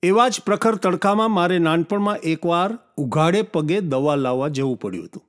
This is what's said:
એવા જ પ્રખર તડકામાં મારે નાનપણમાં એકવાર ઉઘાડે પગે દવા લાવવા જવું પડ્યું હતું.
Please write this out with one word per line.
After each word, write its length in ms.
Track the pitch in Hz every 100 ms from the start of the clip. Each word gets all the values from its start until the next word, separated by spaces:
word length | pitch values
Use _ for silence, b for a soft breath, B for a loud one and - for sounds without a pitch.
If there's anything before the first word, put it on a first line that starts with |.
એવા 260 | 175 202 247
જ 120 | 214
પ્રખર 340 | - 202 226
તડકામાં 560 | 220 190 180 196 208 220
મારે 280 | 208 175 180
નાનપણમાં 600 | 165 165 160 202 202 208
એકવાર 600 | 160 160 170 170 190 226 _ -
ઉઘાડે 460 | 139 151 160 190
પગે 380 | 220 170 151 185
દવા 340 | 180 131 143
લાવવા 340 | 143 131 127 139
જવું 280 | 139 135 120
પડ્યું 280 | 104 90
હતું. 180 | 82 104